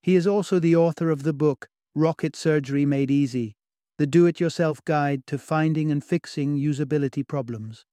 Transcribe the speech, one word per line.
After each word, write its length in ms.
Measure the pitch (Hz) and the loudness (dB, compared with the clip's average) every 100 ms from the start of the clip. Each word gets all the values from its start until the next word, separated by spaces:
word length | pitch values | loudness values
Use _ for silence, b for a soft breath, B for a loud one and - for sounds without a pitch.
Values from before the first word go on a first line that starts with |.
He 140 | - 180 | 4 2
is 100 | 180 | 2
also 320 | 208 180 180 | 0 0 0
the 160 | 165 | 4
author 340 | 165 165 - 165 | 4 2 0 -2
of 140 | 151 | 0
the 80 | 147 | -2
book, 380 | 143 151 135 - _ _ | 0 -2 -2 -12 _ _
Rocket 400 | 147 160 160 160 | 0 0 0 -6
Surgery 500 | - 160 151 131 143 | -2 0 0 0 0
Made 240 | 143 139 135 | 0 0 2
Easy, 460 | 143 139 123 113 - _ _ _ - | 2 0 -2 -6 -10 _ _ _ -4
the 80 | |
do-it-yourself 800 | 147 165 175 165 170 - 160 147 | 2 4 4 2 -2 0 -2 -2
guide 420 | - 151 143 139 - | -2 0 0 -2 -6
to 100 | 143 | -10
finding 540 | - 156 156 156 156 | -4 0 0 0 0
and 120 | 147 | -2
fixing 540 | - 170 - - 143 147 | -2 -4 -2 -6 -2 0
usability 680 | 147 139 151 151 139 - | -2 -2 -2 -2 -2 -4
problems. 600 | 135 143 117 113 110 110 _ | -6 -6 -6 -10 -10 -16 _